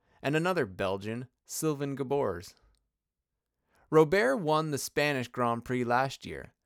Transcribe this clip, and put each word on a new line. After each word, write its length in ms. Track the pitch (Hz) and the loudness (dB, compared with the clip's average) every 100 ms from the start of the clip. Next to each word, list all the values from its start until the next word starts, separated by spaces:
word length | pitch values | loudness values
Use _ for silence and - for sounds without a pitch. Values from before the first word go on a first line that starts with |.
| _ _ | _ _
and 140 | 135 156 | -2 0
another 320 | 175 180 117 | 2 0 -2
Belgian, 600 | 92 98 98 104 113 131 _ _ | -2 -2 -2 -4 -8 -10 _ _
Sylvain 500 | - 160 143 143 139 | -4 -2 -2 -4 -4
Gabors. 580 | 131 139 123 87 - - _ _ _ _ _ _ _ _ _ _ _ _ _ | -2 0 0 -2 -8 -20 _ _ _ _ _ _ _ _ _ _ _ _ _
Robert 480 | 156 156 190 240 262 | 6 6 4 2 0
won 320 | 156 156 160 | 2 0 0
the 80 | 139 | -4
Spanish 520 | - - 147 139 120 | -4 0 0 0 -4
Grand 360 | - 120 117 117 | 0 0 0 -2
Prix 180 | 127 | -2
last 400 | 120 120 135 - | 2 2 0 -4
year, 300 | 95 73 - _ | -12 -12 -12 _